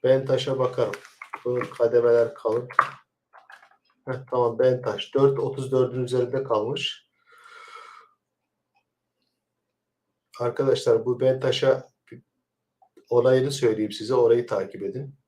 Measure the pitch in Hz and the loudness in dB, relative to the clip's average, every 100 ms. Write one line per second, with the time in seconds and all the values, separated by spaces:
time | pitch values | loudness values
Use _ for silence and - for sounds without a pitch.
0 | 131 135 131 131 - 131 127 - 117 - | 4 2 2 -2 -2 -2 -2 -2 -4 -4
1 | - _ - - 123 123 117 - 117 120 | -16 _ -20 -12 -6 -4 -6 -2 2 4
2 | 120 117 117 - 113 113 123 - - - | 4 4 2 -2 -4 -4 -6 -4 -4 -4
3 | _ _ _ - _ - _ _ _ _ | _ _ _ -20 _ -20 _ _ _ _
4 | - 127 - 127 120 113 131 127 - 104 | -10 -10 -4 0 0 4 2 2 -2 -6
5 | - 139 139 139 147 135 131 131 127 123 | -4 4 4 4 -4 -4 -2 0 0 -2
6 | 123 127 120 - 104 110 110 143 - - | -4 -2 -2 -4 -2 -2 -2 -6 -8 -10
7 | _ _ _ - - - - - - - | _ _ _ -20 -20 -20 -20 -20 -20 -20
8 | _ _ _ _ _ _ _ _ _ _ | _ _ _ _ _ _ _ _ _ _
9 | _ _ _ _ _ _ _ _ _ _ | _ _ _ _ _ _ _ _ _ _
10 | _ _ _ - 120 - 139 120 - 113 | _ _ _ -6 -6 -2 0 0 2 0
11 | 117 120 131 131 131 - 135 131 - _ | 0 0 0 0 -2 0 0 0 -2 _
12 | _ 117 _ _ _ _ _ _ _ _ | _ -20 _ _ _ _ _ _ _ _
13 | _ 120 120 131 131 139 120 110 107 - | _ 2 4 4 2 0 0 0 -4 -6
14 | 110 127 117 117 120 104 95 - 98 123 | -2 2 4 4 2 -4 -6 -8 -8 -8
15 | - - | -12 -16